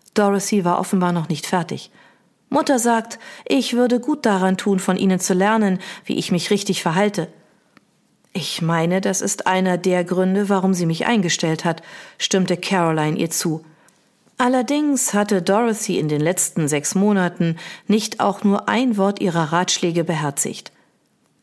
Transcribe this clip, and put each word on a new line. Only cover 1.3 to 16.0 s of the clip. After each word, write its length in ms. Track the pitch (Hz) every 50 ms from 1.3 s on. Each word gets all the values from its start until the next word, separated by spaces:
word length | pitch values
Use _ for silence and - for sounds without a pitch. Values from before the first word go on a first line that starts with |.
| 156 143 -
fertig. 460 | - - 180 165 165 - - - - _ - - - _ _ _ _ _ _ _ _
„Mutter 300 | - 294 311 - 277 233
sagt, 400 | 226 240 233 226 220 226 - - - - - - -
ich 280 | - - 269 233 - 240
würde 260 | 240 247 233 247 240
gut 260 | 240 - 302 294 -
daran 320 | 220 202 185 185 190 190 185
tun, 220 | - 208 196 185
von 180 | - - 185 185
Ihnen 220 | 196 190 185 185
zu 140 | - - 190
lernen, 460 | 180 190 208 220 226 208 196 185 185 - - - - -
wie 100 | - -
ich 160 | - - -
mich 180 | 185 165 - -
richtig 320 | 208 202 208 - 180 -
verhalte.“ 460 | - 175 160 185 208 208 208 175 160 - - _ _ _ _ _ _ _ _ - _ _ _ _ _ _ _ _ _ _ _
„Ich 280 | 196 147 - - -
meine, 400 | 170 160 165 165 165 170 180 190
das 200 | 196 196 185 -
ist 260 | - 208 - - - 185
einer 300 | 185 185 185 185 180 175
der 260 | 180 185 180 180 175
Gründe, 440 | 175 180 180 185 185 190 202 208 196
warum 240 | 202 190 180 190 190
sie 120 | 180 175
mich 200 | 165 160 165 -
eingestellt 600 | - 240 214 175 170 - - - 160 160 156 -
hat“, 180 | 170 165 - - - - - - - - -
stimmte 380 | - - - 190 185 180 180
Caroline 640 | 175 - - 196 185 170 165 160 156 151 151 151 -
ihr 120 | 165 165
zu. 360 | - - - 170 156 160 - - - _ _ _ _ _ _ _ _ _ _ _ _ -
Allerdings 760 | 254 247 262 254 233 214 285 294 302 294 277 247 - - -
hatte 280 | 208 208 208 214 185
Dorothy 560 | 170 - 196 214 240 233 214 220 - - 175
in 100 | -